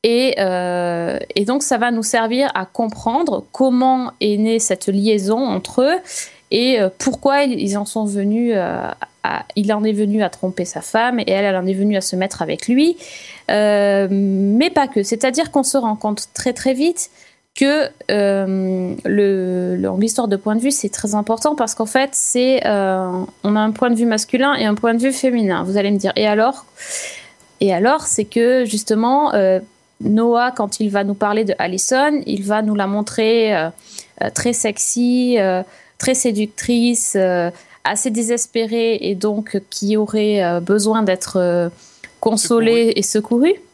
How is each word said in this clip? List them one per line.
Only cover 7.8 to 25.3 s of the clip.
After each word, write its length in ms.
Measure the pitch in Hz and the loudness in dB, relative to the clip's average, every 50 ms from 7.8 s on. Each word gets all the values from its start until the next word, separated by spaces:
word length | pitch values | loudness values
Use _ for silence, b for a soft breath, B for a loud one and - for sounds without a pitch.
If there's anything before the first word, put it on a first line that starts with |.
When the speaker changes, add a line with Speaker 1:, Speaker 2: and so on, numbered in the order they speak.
| 208 | -4
Speaker 1:
sont 200 | 208 - 220 214 | -4 -4 -4 -2
venus, 480 | 208 202 202 196 202 208 226 240 240 226 | -2 -2 -2 -2 0 0 0 0 0 0
euh, 340 | 196 180 170 - - - - - - - _ _ _ - | 0 0 -2 -4 -6 -6 -8 -8 -10 -12 _ _ _ -6
à, 200 | - - - - _ - | -4 -4 -4 -8 _ -4
il 160 | 214 202 202 214 | -2 0 0 0
en 100 | 208 208 | 0 0
est 100 | 220 214 | 0 0
venu 300 | 202 214 202 202 220 208 | 0 0 0 2 0 0
à 60 | 175 | -2
tromper 360 | - - - 185 185 - 180 | -2 -4 -6 -6 -4 -4 -6
sa 160 | 180 - 151 | -6 -6 -10
femme 380 | - - - 220 233 247 254 233 | -12 -2 -2 0 0 0 0 -2
et 100 | - - | 0 0
elle, 160 | 190 196 202 | 0 0 2
elle 100 | 202 190 | 0 0
en 100 | 185 180 185 | 0 0 -2
est 60 | 196 | 0
venue 240 | 190 202 208 208 196 | 0 0 0 0 0
à 40 | |
se 140 | 185 - - | -2 -2 -2
mettre 260 | 185 185 190 - - | -2 -2 -4 -4 -6
avec 260 | 180 160 151 - - - | -4 -4 -4 -6 -2 0
lui. 300 | 240 262 302 330 339 339 B B B B B B B B B - | 2 4 4 2 2 -2 B B B B B B B B B -2
Euh, 560 | - 208 208 208 208 202 202 202 196 196 196 190 | 0 2 2 2 4 4 2 2 2 2 2 2
mais 600 | 196 196 196 196 190 190 196 202 208 226 294 349 | 0 0 0 0 0 0 2 2 2 2 2 2
pas 180 | - 302 277 269 | 2 0 0 0
que. 160 | - 214 202 | 0 -4 -2
C'est-à-dire 480 | 202 226 220 - 262 247 277 330 311 | -2 -2 0 0 0 0 0 -2 0
qu'on 120 | - 285 262 | 0 0 0
se 140 | 269 - 277 | 2 0 0
rend 180 | 240 220 214 | 0 0 -4
compte 320 | 214 - 214 214 208 - - _ | -2 -2 -4 -4 -4 -8 -12 _
très, 200 | - - 254 247 | -6 -4 -4 -4
très 200 | 247 - 262 262 | -2 -2 -2 0
vite 360 | 247 285 339 349 - - - b b b b b b b b _ | 2 0 0 0 -2 -6 -10 b b b b b b b b _
que, 320 | - 269 277 294 311 294 - - _ - - | 0 2 2 4 2 0 -2 -6 _ -4 -2
euh, 840 | - 208 202 196 196 196 196 190 190 190 190 185 185 185 180 180 - - - | 0 2 2 2 2 0 0 0 -2 -2 0 0 -2 -2 -2 -4 -6 -6 -2
le, 720 | - 202 202 202 196 196 190 185 185 185 180 180 180 180 180 | 0 2 2 4 2 2 0 0 -2 -2 -2 -2 -2 -2 -2
le, 220 | 190 196 185 185 | -2 -2 0 0
l'histoire 280 | 208 226 - - 240 214 | 0 0 0 -2 0 0
de 80 | 196 | -2
point 200 | 196 202 214 214 | -2 -2 -2 -2
de 60 | 226 | 0
vue, 100 | 233 277 | 0 0
c'est 180 | 285 - - 202 | -2 -2 -4 -6
très 260 | - - - 208 208 | -8 -6 -6 -2 -2
important 400 | 214 208 214 226 220 - 302 302 | -2 0 -2 -2 0 0 -2 0
parce 200 | 294 240 220 - | 0 -2 -4 -2
qu'en 100 | - 226 | -4 -6
fait, 240 | 214 - 262 269 277 | -2 0 0 0 0
c'est, 540 | 277 - - - - 247 247 254 262 254 - | -2 -4 -4 -2 0 2 2 4 2 2 2
euh, 440 | - 214 202 196 190 190 185 185 185 180 185 185 - - _ - | 2 0 2 0 0 0 -2 -2 -2 -4 -4 -6 -6 -10 _ -2
on 120 | 202 208 | 0 2
a 40 | 214 | 2
un 120 | 214 220 | 2 0
point 180 | 214 220 254 247 | 0 0 0 0
de 60 | 240 | 2
vue 100 | 220 240 | 2 2
masculin 480 | 233 220 214 - - - 247 262 285 285 | 0 0 0 -2 -2 0 0 2 2 2
et 100 | - 220 | 0 0
un 100 | 214 214 | 0 0
point 180 | 208 - 233 226 | 0 0 0 0
de 60 | 233 | 2
vue 140 | 233 269 269 | 0 0 -2
féminin. 500 | 262 - 262 | 0 0 0